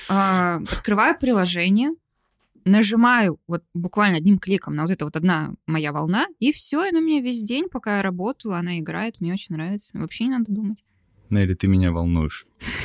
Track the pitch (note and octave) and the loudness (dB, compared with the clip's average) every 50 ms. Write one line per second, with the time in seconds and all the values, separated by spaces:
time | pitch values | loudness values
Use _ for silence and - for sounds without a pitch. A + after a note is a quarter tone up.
0 | - - F#3+ G3 G3 F#3+ F#3 F#3 F3+ F3 E3+ D#3 - - - - - A3+ G#3 G#3+ | -4 0 2 2 2 4 2 2 2 0 0 -2 -4 -6 -6 -6 -2 0 0 2
1 | A#3 D4+ E4+ - C4+ B3+ A#3 G3 F3+ F3 F3 F3 E3+ F#3 G3 A3 C4 D4+ E4 - | 2 2 2 0 2 2 2 2 2 0 0 0 2 2 2 2 2 0 -2 -6
2 | _ _ _ _ _ _ _ _ _ _ _ _ - F#3 G3+ A3 A3 G3 A3+ A3+ | _ _ _ _ _ _ _ _ _ _ _ _ 2 4 4 4 4 4 4 4
3 | A#3 A#3+ B3 A#3+ G#3+ F3 - - _ - E3+ E3+ _ _ - E3+ E3+ F3+ - G#3 | 4 6 6 4 4 2 0 -4 _ -8 -8 -8 _ _ -8 -6 -6 -4 0 2
4 | G#3 G3+ F3 D#3 D#3+ G3+ G3+ F#3 - F#3 G3+ F3+ - D3+ D3 D3+ D#3 E3+ F#3+ - | 2 2 2 4 4 4 4 4 2 0 -2 -2 -2 -4 -4 -4 -2 -2 -2 -4
5 | D3 D3+ - D#3+ E3 F#3 F3 D#3 D3+ - - _ - - D#3+ D#3+ D3+ D3 C#3+ D3+ | -4 -6 -4 0 2 2 2 2 -2 -6 -10 _ -6 -4 -4 -2 -2 -4 -4 -4
6 | D#3 E3 F#3 A#3 E4+ G4 E4 - G#3+ C#4 D4+ - - - C#4+ D4+ F#4 G4 F4 D#4+ | -2 0 0 0 -2 -4 -4 -2 -2 -2 -2 -2 -6 -4 -4 -2 -2 0 0 0
7 | D#4+ D#4+ D4+ C#4+ A#3+ B3+ B3 A3+ G#3+ G3+ B3 C#4+ F#4 F#4 - A#3+ - G#3+ G3+ G3 | 2 2 0 0 0 -2 -4 -4 -4 -4 -4 -4 -4 -4 -6 -8 -4 -2 -2 0
8 | G3 F#3+ F3+ F3+ F#3 A#3 C4+ - - G#3+ F#3 E3+ F3 F3+ F3 E3+ D#3 D3+ D#3+ F3 | -2 -2 -4 -4 -4 -6 -6 -6 -6 -6 -4 -4 -4 -4 -4 -6 -6 -6 -6 -6
9 | G#3 A#3 - - F3 E3+ F#3 G3 - - E3 D#3 D#3+ F3+ G3+ G#3 - - - - | -6 -6 -6 -6 -6 -4 -4 -6 -6 -8 -8 -6 -6 -6 -6 -8 -10 -12 -10 -10
10 | D#3+ D#3+ - - A3+ C4 C4 B3 A3+ G#3+ G3 G#3+ G#3+ G3 G#3+ - _ _ _ _ | -8 -8 -6 -4 -2 -2 0 -2 -2 -2 -4 -4 -4 -6 -6 -8 _ _ _ _
11 | _ _ _ _ _ - G#2 G2+ G2 F2+ F2+ - - G2 F#2+ F#2 F#2 F2 E2+ E2+ | _ _ _ _ _ -2 0 2 2 2 0 0 2 4 4 4 4 2 2 0
12 | E2+ E2+ E2+ E2 D#2 D2+ - - - _ _ - - - - - | 0 2 2 2 0 -2 -4 -8 -18 _ _ -12 -10 -10 -8 -8